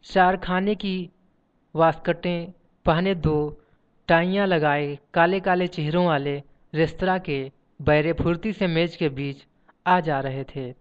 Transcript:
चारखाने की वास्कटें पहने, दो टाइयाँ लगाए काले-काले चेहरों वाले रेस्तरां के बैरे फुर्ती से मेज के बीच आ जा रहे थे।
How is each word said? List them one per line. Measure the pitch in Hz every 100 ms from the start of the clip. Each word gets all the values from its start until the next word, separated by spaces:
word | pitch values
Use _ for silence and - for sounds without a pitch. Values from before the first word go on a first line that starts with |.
चारखाने | - 196 180 185 - 180 196 208
की | 202 185 175 _ _ _ _ _ _ 151
वास्कटें | 160 156 - 170 180 175 170 - _ _ -
पहने, | 160 185 185
दो | 156 151 147 - _ _ _ _ -
टाइयाँ | 165 180 196 196
लगाए | 175 151 147 147 147 _
काले-काले | 180 170 190 190 180 180
चेहरों | 180 151 170 180
वाले | 147 143 143 - _ _
रेस्तरां | 151 160 160 190 185
के | 180 139 135 _ _ _
बैरे | 143 151 151
फुर्ती | 165 170 170 220
से | 202 190
मेज | 160 175 -
के | 160
बीच | 135 139 139 _ _ _ _ -
आ | 180
जा | 160 139
रहे | 135 131
थे। | 131 143 127 127